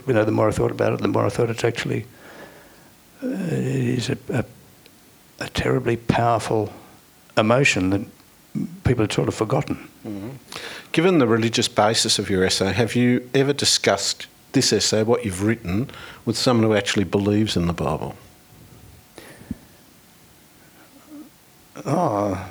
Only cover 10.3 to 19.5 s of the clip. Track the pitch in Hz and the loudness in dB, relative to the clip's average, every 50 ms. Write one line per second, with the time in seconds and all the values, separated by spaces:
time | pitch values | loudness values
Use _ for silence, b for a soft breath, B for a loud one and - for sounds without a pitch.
10.3 | 139 135 - B B B B B B B B B - - 160 190 185 160 127 110 | -14 -16 -18 B B B B B B B B B 0 2 4 4 6 6 6 6
11.3 | 113 113 113 117 113 - 110 - - - 104 110 113 - - 113 - - 104 95 | 4 4 2 2 2 0 -2 0 2 2 4 4 4 2 0 0 0 0 0 0
12.3 | 101 92 92 95 - - 95 95 90 95 120 104 - 123 123 123 123 123 - - | 0 2 2 2 2 0 0 0 0 0 0 0 2 2 4 4 2 2 0 0
13.3 | - 135 135 139 143 135 - - - - - 113 101 98 - - - - - - | 0 2 2 2 0 0 0 0 0 2 2 2 2 2 0 -4 -6 -6 -10 -18
14.3 | - - - - - 139 120 - 117 101 - - - 107 110 107 120 82 - 104 | -20 -20 -8 -2 0 0 2 2 2 2 2 2 2 2 2 2 2 0 0 -4
15.3 | 90 87 101 107 117 - - 87 90 104 135 135 B B B B B B B 120 | -4 0 0 0 0 0 -2 -4 -2 -2 -4 -4 B B B B B B B -4
16.3 | 113 - - 135 123 113 110 110 107 101 98 - - 110 98 - - 101 101 101 | -2 0 2 2 4 4 4 4 4 2 2 0 0 0 0 0 0 0 2 2
17.3 | 104 107 110 104 - 92 85 85 85 80 - - 78 - - - - - - - | 2 2 2 0 0 0 0 0 -2 -2 -2 -4 -4 -4 -6 -8 -10 -12 -18 -20
18.3 | - - - - - - - - - - - - - - - - B B B B | -20 -20 -20 -20 -20 -20 -20 -20 -20 -20 -20 -20 -20 -20 -20 -20 B B B B
19.3 | B B B B | B B B B